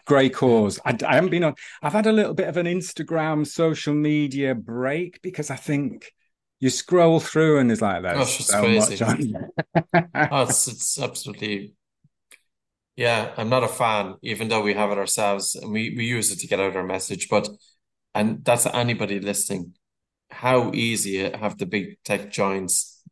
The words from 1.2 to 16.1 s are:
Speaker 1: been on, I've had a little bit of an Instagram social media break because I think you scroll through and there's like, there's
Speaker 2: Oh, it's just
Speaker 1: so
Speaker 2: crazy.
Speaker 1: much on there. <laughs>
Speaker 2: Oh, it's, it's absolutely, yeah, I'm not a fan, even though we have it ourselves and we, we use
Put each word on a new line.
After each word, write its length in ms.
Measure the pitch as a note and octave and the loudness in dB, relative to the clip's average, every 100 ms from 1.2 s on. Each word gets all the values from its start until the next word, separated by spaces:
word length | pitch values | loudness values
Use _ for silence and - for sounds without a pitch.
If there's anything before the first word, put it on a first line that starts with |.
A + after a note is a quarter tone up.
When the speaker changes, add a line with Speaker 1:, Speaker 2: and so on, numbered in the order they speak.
| F#3 | 4
Speaker 1:
been 120 | E3+ | 2
on, 120 | E3 - - - | 0 -2 -10 -8
I've 80 | D3+ | -2
had 160 | G3+ A3 | 2 4
a 60 | |
little 200 | A3 G#3 | 4 2
bit 140 | D#3+ F3 | 0 -2
of 80 | E3+ | -2
an 100 | E3+ | -2
Instagram 760 | F3+ F3 - D#3 D#3+ D#3 D3+ D3 | -2 -6 -10 -4 -2 0 0 -2
social 480 | - E3 D#3 - | 0 0 0 0
media 640 | D3 D3+ D3+ D3 C3+ C#3 A#2+ | 0 2 2 0 0 -2 -2
break 680 | G2 A#2 C3 D3+ F3 - | -6 -4 -2 -2 -6 -10
because 280 | F3+ E3 D3 | -10 -8 -8
I 80 | C3 | -8
think 560 | - C#3+ C3+ - - _ _ _ _ _ | -4 -2 -2 -6 -16 _ _ _ _ _
you 80 | C3 | -2
scroll 500 | - - F3+ E3 E3 | 0 2 6 6 6
through 400 | - D#3 D#3+ D3 | 2 2 4 6
and 100 | B2 | 4
there's 120 | G#2+ | 2
like, 220 | G#2 F2 | 0 0
there's 140 | F2+ F2 | -2 0
Speaker 2:
Oh, 40 | |
it's 160 | A#2+ - | 0 0
just 120 | - | 0
Speaker 1:
so 120 | G2+ | 2
Speaker 2:
crazy. 180 | A2+ A2 | 4 4
Speaker 1:
much 220 | G#2+ G2 | 2 0
on 500 | A2+ - D3 - - - - E3 - | 0 0 -2 -6 -8 -8 -2 -2 2
there. 180 | F3 E3+ | 2 0
<laughs> 160 | D3 D3 | 0 0
Speaker 2:
Oh, 120 | C#3 | 2
it's, 260 | B2 B2+ - | 2 0 -2
it's 280 | A2+ - - | -4 -6 -4
absolutely, 760 | B2+ - C#3 - A2 G2+ G#2 _ _ _ _ _ _ - _ _ _ _ _ - | -6 -6 -12 -8 -6 -6 -8 _ _ _ _ _ _ -20 _ _ _ _ _ -2
yeah, 380 | A#2+ A2+ A2 - | 2 2 0 -4
I'm 140 | A2+ | 0
not 160 | B2+ A2+ | 2 2
a 20 | |
fan, 480 | - A#2 G#2+ F#2+ F#2+ | 0 0 0 -2 -8
even 260 | A#2 G#2 A2+ | -8 -6 -2
though 140 | A2+ | 0
we 120 | G#2 | 0
have 180 | G2+ G#2 | 0 0
it 60 | G2+ | 0
ourselves 580 | F#2+ - G#2 G2 F#2+ - | -2 0 0 0 -4 -6
and 180 | A2 | -6
we, 200 | G#2+ A2+ A#2+ | -6 -4 -4
we 80 | |
use 260 | A#2 | -2